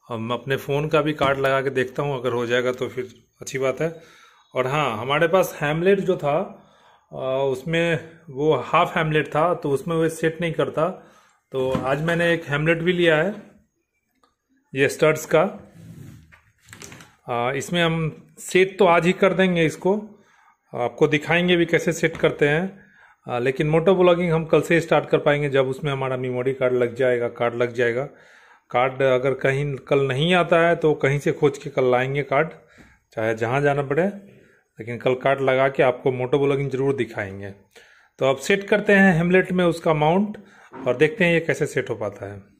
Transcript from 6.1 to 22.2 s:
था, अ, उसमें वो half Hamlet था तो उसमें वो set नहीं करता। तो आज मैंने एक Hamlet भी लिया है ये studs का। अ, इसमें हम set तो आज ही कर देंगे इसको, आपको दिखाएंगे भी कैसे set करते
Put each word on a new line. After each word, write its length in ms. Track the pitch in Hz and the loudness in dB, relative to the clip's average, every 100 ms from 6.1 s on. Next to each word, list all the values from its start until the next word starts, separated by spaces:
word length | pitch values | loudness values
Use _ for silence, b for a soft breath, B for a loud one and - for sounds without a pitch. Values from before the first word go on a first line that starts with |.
| 175 | -2
था, 220 | 143 151 214 - b b b b b | 0 -2 -4 -12 b b b b b
अ, 360 | 147 131 131 139 | -10 -4 -2 -2
उसमें 580 | 131 165 165 170 160 - - - | -4 -4 -2 0 -2 -6 -20 -16
वो 240 | 131 151 | -2 0
half 420 | 151 - 160 175 175 | 0 2 0 2 0
Hamlet 300 | 160 156 147 | 0 0 0
था 260 | 147 170 | 0 0
तो 160 | 170 147 | 0 -2
उसमें 260 | 139 175 165 | -2 -2 0
वो 120 | 160 | 0
set 320 | 160 160 160 | 0 -4 -2
नहीं 120 | 175 | -6
करता। 380 | 151 139 - 165 190 b b b b _ | -2 -2 0 -2 -4 b b b b _
तो 180 | 135 131 | -4 -2
आज 320 | 131 127 147 | -2 -2 -2
मैंने 300 | 160 170 170 | -2 0 0
एक 100 | 165 151 | 0 -2
Hamlet 300 | 143 156 170 | -2 0 0
भी 140 | 170 | 0
लिया 240 | 175 170 156 | 2 2 2
है 360 | 175 214 - _ _ _ _ _ _ _ _ _ _ _ _ | 0 -4 -16 _ _ _ _ _ _ _ _ _ _ _ _
ये 140 | 135 135 | 0 0
studs 380 | - 156 151 - | 4 2 2 0
का। 160 | 160 190 - - - - - - - - - _ _ _ - B B B B - | 0 0 -4 -20 -20 -20 -20 -20 -20 -20 -20 _ _ _ -20 B B B B -6
अ, 240 | 120 120 | -4 -2
इसमें 300 | 139 131 175 | -4 -4 0
हम 440 | 165 165 160 - - - | 0 0 -4 -8 -20 -20
set 400 | - 180 185 - | -2 2 2 4
तो 60 | |
आज 220 | 190 170 170 | 4 6 4
ही 60 | |
कर 220 | 185 196 | 4 2
देंगे 320 | 185 190 175 160 | 4 2 2 0
इसको, 300 | - 185 208 208 b b b b b _ | 0 0 0 -4 b b b b b _
आपको 340 | 131 120 - 151 | -6 -6 2 2
दिखाएंगे 480 | 147 147 170 175 175 | 2 0 0 2 2
भी 100 | 165 | 2
कैसे 260 | 160 175 | 0 0
set 240 | 160 165 | -2 -2
करते 320 | - | 0